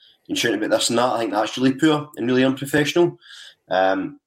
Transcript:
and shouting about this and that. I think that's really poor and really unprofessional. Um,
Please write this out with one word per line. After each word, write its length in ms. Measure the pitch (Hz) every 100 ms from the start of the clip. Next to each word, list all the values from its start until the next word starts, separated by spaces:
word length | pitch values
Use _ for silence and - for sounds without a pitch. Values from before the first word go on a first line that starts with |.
| _ _ -
and 80 | 151
shouting 220 | 120 107
about 100 | 101
this 200 | 110 -
and 100 | 117
that. 140 | 127
I 60 | 113
think 120 | 113
that's 260 | 104 107 -
really 160 | 131
poor 360 | 131 160 151 143 -
and 120 | 117
really 180 | 127 131
unprofessional. 720 | 135 143 151 147 175 175 - - - - _ -
Um, 520 | 92 95 95 92 -